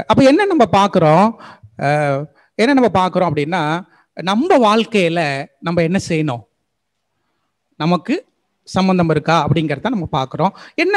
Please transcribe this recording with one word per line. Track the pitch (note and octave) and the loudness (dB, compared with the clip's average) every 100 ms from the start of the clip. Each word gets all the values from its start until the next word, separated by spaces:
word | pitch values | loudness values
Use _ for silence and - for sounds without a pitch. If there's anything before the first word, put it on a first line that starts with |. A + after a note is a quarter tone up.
| - | 0
அப்போ | A3 C4 | 4 4
என்ன | D4+ G4+ | 4 2
நம்ம | E4 G#3+ G3 | 0 2 2
பார்க்குறோம்? | G3 F#3+ D#3+ D#3+ G#3+ A3+ - - - - | 2 2 4 4 2 -2 -14 -20 -20 -6
ஆ, | C#3+ D3+ D3 C#3 D3+ _ _ - | -2 -2 -2 -4 -6 _ _ -2
என்ன | A#3 C#4 | 0 2
நம்ம | A#3+ F3+ | 2 2
பார்க்குறோம் | F#3 F3+ F3+ | 0 0 -2
அப்படின்னா, | D3+ D3 F3+ D3+ E3 G3 _ _ - E3+ | -2 -2 -2 -2 -4 -8 _ _ -10 -4
நம்ம | G#3 E4+ F4 A3 | -2 2 4 4
வாழ்க்கையில | A3 A3 G#3 E3+ E3+ D3+ C3+ D3 _ E3+ | 2 0 0 0 0 -2 -4 -8 _ -4
நம்ம | F3 E3 | 0 0
என்ன | F#3 - | -2 -2
செய்யணும், | E3 D#3 A#2+ - _ _ _ _ _ _ _ _ _ _ _ _ - | -4 -4 -6 -12 _ _ _ _ _ _ _ _ _ _ _ _ -8
நமக்கு | D#3 F3+ - D#4 - _ _ _ - | -2 -2 -2 -6 -6 _ _ _ -6
சம்பந்தம் | - F#3+ F#3+ E3 | -2 0 2 0
இருக்கா | D3+ D#3 E3 | 0 0 0
அப்படிங்கிறத | D3+ D#3 D#3 C3+ A3 | 0 -2 -2 -4 -4
நம்ம | B3 D#3+ D3+ | -6 -4 -6
பார்க்குறோம். | C3 - F3 - - - | -6 -4 -4 -4 -10 -4
என்ன | E4+ | -2